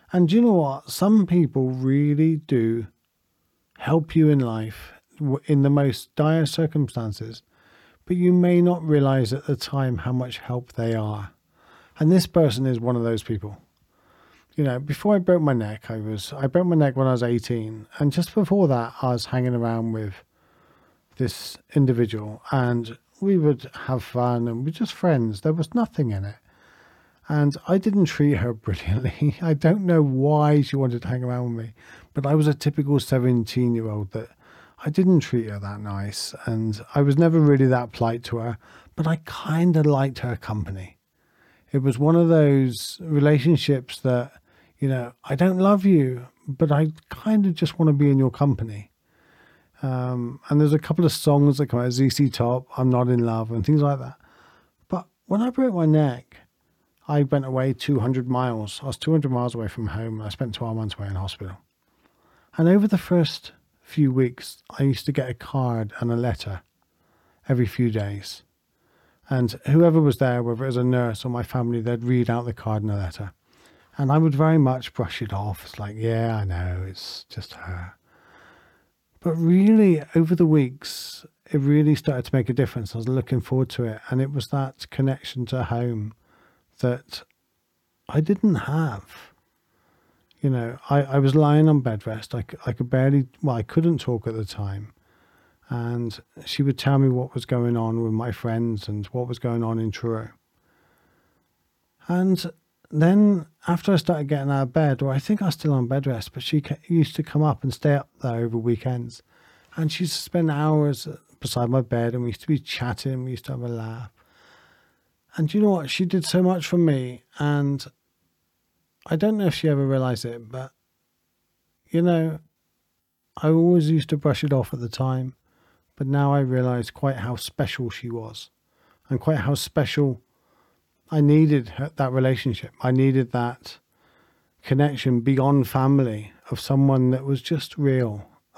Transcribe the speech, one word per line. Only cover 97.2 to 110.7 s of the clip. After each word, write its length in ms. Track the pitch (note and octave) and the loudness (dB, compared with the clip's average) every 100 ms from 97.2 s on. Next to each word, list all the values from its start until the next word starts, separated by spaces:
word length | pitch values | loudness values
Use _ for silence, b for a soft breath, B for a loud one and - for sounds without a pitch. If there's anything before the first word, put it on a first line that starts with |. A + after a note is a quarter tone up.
| B2+ | -4
was 140 | B2+ - | -8 -4
going 320 | B2 A#2+ A#2 | -2 0 0
on 240 | A2+ A#2 | -2 -2
with 100 | A2+ | -2
my 180 | A2 A#2+ | -2 -4
friends 580 | - A#2+ A2+ A#2 G#2+ - | -6 -4 -2 -2 -4 -6
and 180 | G#2 G2+ | -8 -6
what 200 | B2 B2 | -6 -6
was 120 | B2 | -6
going 260 | B2 A#2 | -4 -2
on 140 | A2+ A2+ | -2 -2
in 120 | A2+ | -4
Truro. 420 | - A#2 G2 E2 _ _ _ _ _ _ _ _ _ _ _ _ _ _ _ _ _ - | -4 -6 -6 -8 _ _ _ _ _ _ _ _ _ _ _ _ _ _ _ _ _ -4
And 440 | F3+ F#3+ F3+ F3 - _ _ - | 0 2 0 -2 -12 _ _ -6
then 560 | D3+ E3 G3+ G#3 F#3 D3+ _ - | 2 4 6 4 2 -4 _ -2
after 260 | E3+ - | -2 2
I 40 | F3 | 0
started 320 | - D#3 C#3 | 2 -2 -2
getting 240 | D3 C#3 | -2 0
out 120 | C#3 | 0
of 80 | C3 | 0
bed, 300 | D#3+ D3+ C3 | 2 2 0
or 80 | C#3 | 0
I 80 | C3+ | -2
think 240 | - G#3+ | -2 -2
I 40 | F#3+ | 0
was 80 | |
still 180 | - D#3 | -2 0
on 160 | C3+ A#2+ | 0 0
bed 180 | C#3 C3+ | -2 -2
rest, 260 | A#2 - | -4 -8
but 120 | C3 | -10
she 160 | - D3+ | -2 -2
ca-, 160 | - C#3+ - | -2 -8 0
used 300 | E3+ D3 - | 2 2 -2
to 80 | |
come 180 | D3+ D3 | -2 0
up 220 | D3+ A#2 | 2 0
and 100 | C3+ | -4
stay 200 | - D3 | -2 0
up 140 | C#3+ - _ | 0 -2 _
there 220 | B2+ A#2 | -6 -2
over 120 | A#2 A#2 | -2 -2
weekends. 640 | A#2 A2+ B2+ B2 A#2+ - _ b b b b | 0 -2 -2 -6 -8 -16 _ b b b b
And 160 | - D#3 | -4 -4
she 140 | D#3 | -2
used 100 | E3+ | -6
to 80 | - | -6
spend 260 | - F3 D#3+ | -4 -2 0
hours 600 | D3 D#3 | 0 2